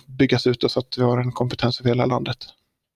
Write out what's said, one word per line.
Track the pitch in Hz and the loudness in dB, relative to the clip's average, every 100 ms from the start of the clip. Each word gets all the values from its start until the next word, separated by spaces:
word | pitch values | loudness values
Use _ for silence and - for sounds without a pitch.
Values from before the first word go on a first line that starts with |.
| - | -4
byggas | 131 135 123 127 | 0 2 4 2
ut | 123 127 | 0 0
så | - | -2
att | - - | -4 0
vi | |
har | 123 123 | 0 2
en | 127 | -2
kompetens | 123 127 - 120 123 | -4 -4 -2 -2 0
över | 123 | 0
hela | 120 123 | 2 2
landet. | 120 117 - - - _ _ _ | 0 -4 -8 -12 -20 _ _ _